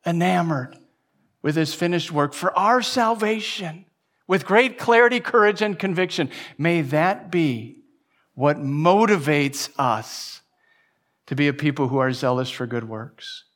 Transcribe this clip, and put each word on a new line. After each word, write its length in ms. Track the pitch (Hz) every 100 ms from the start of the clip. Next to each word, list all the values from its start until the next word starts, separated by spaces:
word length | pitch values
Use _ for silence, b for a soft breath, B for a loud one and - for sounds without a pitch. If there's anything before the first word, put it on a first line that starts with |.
| 175
enamored 720 | 170 180 180 165 143 127 - _ _ _ _ _ _
with 140 | - 151
his 180 | 151
finished 380 | - 175 175 165
work 200 | 151 147
for 240 | - - 180
our 240 | 202 247
salvation, 1040 | 220 254 226 226 214 220 208 - 175 165 - _ _ _ -
with 200 | 185 -
great 320 | 208 254 -
clarity, 420 | - 233 240 247
courage, 400 | 240 233 208 208
and 180 | 214 185
conviction. 520 | 208 175 185 - 143 B B B
May 260 | 160 170
that 480 | 139 151 175 226 220
be 460 | 175 156 117 113 - _ _ _ _ _
what 240 | - 143 -
motivates 1120 | 139 147 165 196 220 202 143 147 143 143 - -
us 640 | 131 110 113 - - - _ _ _ _ _ _ _ _ _
to 80 |
be 140 | 135 143
a 40 |
people 360 | 135 151 139 131
who 100 | 135
are 140 | 131
zealous 380 | 120 127 127 123
for 160 | - 123
good 220 | 117 117
works 560 | 110 120 _ - - _